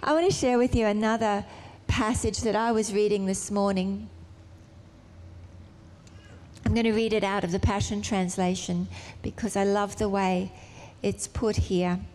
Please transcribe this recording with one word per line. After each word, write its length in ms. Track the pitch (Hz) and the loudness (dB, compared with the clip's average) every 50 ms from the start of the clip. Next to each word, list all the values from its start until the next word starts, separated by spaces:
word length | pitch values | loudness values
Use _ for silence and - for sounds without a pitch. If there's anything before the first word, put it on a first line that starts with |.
| - | 2
I 100 | - 294 | 2 2
want 160 | 320 339 381 | 4 4 4
to 60 | - | 2
share 220 | - - 254 247 | 2 2 2 4
with 180 | 247 247 247 247 | 4 4 4 4
you 100 | 240 220 | 2 2
another 600 | 214 202 208 220 220 220 226 226 214 208 202 202 - - - - - - - - | 2 2 2 2 2 2 2 2 0 0 0 -4 -8 -14 -18 -18 -20 -20 -18 -4
passage 540 | - - - 247 214 247 - - 226 202 - | -2 0 0 2 0 0 0 0 -2 -2 0
that 140 | - 226 196 | -2 0 0
I 160 | 214 226 233 | 2 2 2
was 220 | 233 220 220 220 202 | 2 2 0 0 2
reading 320 | 208 208 208 208 202 190 | 2 2 4 2 2 0
this 240 | 190 196 190 - - | 0 -2 -2 -4 -4
morning. 580 | 208 202 202 202 196 190 185 190 196 202 214 208 - - - - - - - - - - - - - - - - - - - - - - - - - - - - - - - - - - - - - - - - - - - - - - - - - - - | 0 0 2 2 2 2 0 -2 -4 -6 -8 -12 -16 -18 -20 -20 -20 -20 -20 -20 -20 -20 -20 -20 -20 -20 -20 -20 -20 -20 -20 -20 -20 -20 -20 -20 -18 -18 -20 -20 -20 -20 -20 -20 -20 -20 -20 -20 -20 -20 -20 -20 -20 -20 -20 -20 -20 -20 -20 -20 -20 -4 0
I'm 100 | - - | 2 2
gonna 200 | 226 226 226 214 | 4 4 4 4
read 200 | 214 - - 208 | 4 2 2 2
it 100 | 214 196 | 2 2
out 200 | 196 196 208 180 | 2 0 0 0
of 80 | 170 | 0
the 80 | 170 190 | 0 2
Passion 420 | - - 262 302 311 - 214 208 | 2 2 2 2 0 0 -2 -4
Translation 840 | 208 - 226 190 185 180 185 - 185 180 185 185 - - 180 175 180 185 - - - - - - | -2 0 0 0 0 0 0 0 0 0 0 -2 -2 -4 -2 -2 -2 -4 -6 -12 -14 -16 -16 -10
because 340 | - 208 - - - 208 - | -10 -10 -8 -4 -6 -2 0
I 80 | 202 196 | 0 2
love 340 | 202 202 208 202 202 208 | 2 2 2 0 -2 -2
the 120 | - 214 208 | -2 -2 0
way 420 | 196 202 190 185 185 180 190 185 - - - - - - - - - - - | 0 0 2 2 0 0 -2 -4 -8 -16 -20 -20 -20 -20 -20 -20 -14 -4 -2
it's 240 | 202 196 - - | -2 -2 -2 -8
put 280 | - - - - 220 208 | -8 -4 -2 0 0 2
here. 440 | - - - 185 175 180 180 180 185 - - - | 2 0 2 2 2 2 2 0 -2 -4 -10 -14